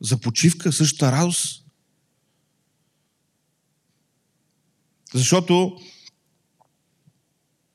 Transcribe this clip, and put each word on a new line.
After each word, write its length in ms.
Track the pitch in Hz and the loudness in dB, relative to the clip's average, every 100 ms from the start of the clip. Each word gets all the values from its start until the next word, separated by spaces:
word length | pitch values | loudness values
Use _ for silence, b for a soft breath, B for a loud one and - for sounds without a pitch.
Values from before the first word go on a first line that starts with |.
за 200 | 107 120 | -4 -2
почивка, 520 | 123 110 165 170 185 | -2 2 2 2 -2
същата 400 | 139 156 - 139 | 0 0 0 0
радост? 520 | 135 175 175 - - _ _ _ _ _ _ _ _ _ _ _ _ _ _ _ _ _ _ _ _ _ _ _ _ _ _ _ _ _ _ _ _ _ _ - | 2 0 -2 -6 -10 _ _ _ _ _ _ _ _ _ _ _ _ _ _ _ _ _ _ _ _ _ _ _ _ _ _ _ _ _ _ _ _ _ _ -8
Защото 680 | 127 127 185 180 175 185 - B B B - _ _ _ _ _ _ _ _ _ _ _ _ _ _ _ | -2 0 2 2 2 0 -4 B B B -20 _ _ _ _ _ _ _ _ _ _ _ _ _ _ _